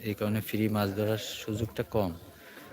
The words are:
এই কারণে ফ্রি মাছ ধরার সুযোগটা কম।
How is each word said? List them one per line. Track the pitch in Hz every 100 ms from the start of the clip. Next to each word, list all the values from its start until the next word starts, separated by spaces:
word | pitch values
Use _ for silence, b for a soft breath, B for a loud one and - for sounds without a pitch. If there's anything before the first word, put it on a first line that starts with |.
এই | 113
কারণে | 101 107 110
ফ্রি | - 104 107
মাছ | 104 101 98
ধরার | 107 110
সুযোগটা | - - - 107 113 -
কম। | - 113 92 85 - B B B B